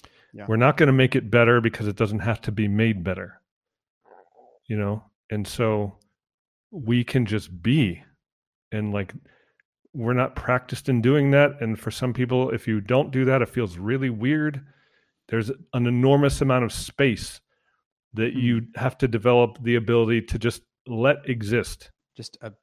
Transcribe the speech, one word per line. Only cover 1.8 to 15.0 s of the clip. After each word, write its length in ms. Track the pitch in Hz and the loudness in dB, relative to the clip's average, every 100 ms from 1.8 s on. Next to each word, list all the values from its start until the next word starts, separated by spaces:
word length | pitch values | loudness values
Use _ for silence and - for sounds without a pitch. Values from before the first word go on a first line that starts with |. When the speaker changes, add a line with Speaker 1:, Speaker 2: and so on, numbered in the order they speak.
| 107 | -6
Speaker 2:
it 80 | 98 | -2
doesn't 240 | 110 107 | -2 -2
have 220 | 101 107 | -4 -4
to 100 | - | -4
be 160 | 101 104 | -4 -2
made 360 | 104 113 101 | 0 0 0
better, 380 | 87 92 92 - _ _ _ _ _ _ _ 90 92 _ _ _ - | -4 -8 -10 -18 _ _ _ _ _ _ _ -20 _ _ _ _ -8
you 120 | 107 | -4
know? 260 | 101 107 - _ _ | -2 -4 -8 _ _
And 180 | 107 98 | -8 -6
so 500 | - 113 107 101 - _ _ _ _ _ _ _ | -2 0 0 -2 -8 _ _ _ _ _ _ _
we 320 | 190 113 120 | -10 -2 0
can 220 | 117 135 110 | 0 -2 -2
just 360 | 107 98 90 | -2 -6 -6
be, 420 | 85 151 110 85 - _ _ _ _ _ _ | 0 2 0 -4 -14 _ _ _ _ _ _
and, 220 | 107 107 | -8 -4
like, 200 | 104 95 - - _ _ _ _ _ _ | -6 -6 -12 -20 _ _ _ _ _ _
we're 200 | 147 113 | -6 -2
not 220 | 123 131 - | 0 0 -2
practiced 540 | - 123 - - - | -2 -2 -2 -8 -2
in 120 | 123 | 0
doing 300 | 117 147 139 | 2 4 4
that. 280 | 139 143 139 | 4 4 2
And 180 | 113 107 | -6 -4
for 120 | - | -6
some 220 | - 127 | -6 -4
people, 380 | 120 123 127 127 | -2 -2 0 0
if 160 | 117 - | -2 -2
you 120 | 110 | -4
don't 280 | 104 127 151 | 0 0 0
do 140 | 131 131 | 0 2
that, 160 | 131 | 2
it 80 | 117 | 0
feels 280 | 123 107 87 | -2 -6 -6
really 320 | 98 135 135 | -6 -4 -4
weird. 540 | 113 123 151 151 143 - _ _ _ | -4 -2 -2 -2 -6 -14 _ _ _